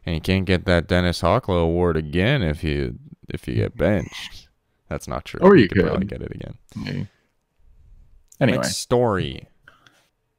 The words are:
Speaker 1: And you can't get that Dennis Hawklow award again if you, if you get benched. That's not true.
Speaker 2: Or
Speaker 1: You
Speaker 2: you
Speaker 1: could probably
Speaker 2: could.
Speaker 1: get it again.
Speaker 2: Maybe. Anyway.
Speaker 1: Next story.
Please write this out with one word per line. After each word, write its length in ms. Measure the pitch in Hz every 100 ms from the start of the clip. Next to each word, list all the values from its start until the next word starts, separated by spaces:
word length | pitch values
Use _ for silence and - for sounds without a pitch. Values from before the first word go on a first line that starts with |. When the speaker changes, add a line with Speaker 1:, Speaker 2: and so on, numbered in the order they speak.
| -
Speaker 1:
And 80 |
you 60 | 80
can't 240 | 95 95
get 200 | 92 90
that 240 | 87 87 80
Dennis 320 | 90 90 85
Hawklow 400 | 85 113 - 87
award 340 | 82 85 87 80
again 460 | 78 85 104 143
if 220 | 82 76
you, 340 | 78 71 64 90 147 - -
if 180 | - -
you 80 |
get 220 | 57 50 -
benched. 720 | 80 104 - - - - - _ _ _ -
That's 180 | - -
not 180 | 62
true. 160 | - -
Speaker 2:
Or 120 | 185 190
Speaker 1:
You 60 |
Speaker 2:
you 40 | 95
Speaker 1:
could 160 | 98
probably 220 | - - 101
Speaker 2:
could. 20 | -
Speaker 1:
get 20 |
it 120 | -
again. 200 | - - - -
Speaker 2:
Maybe. 320 | - 104 95 98 _ _ _ _ _ - - - - - - _ -
Anyway. 180 | 127 127
Speaker 1:
Next 200 | 123 185
story. 680 | - 123 120 92 76 65 - _ _ _ _ _ _ _ _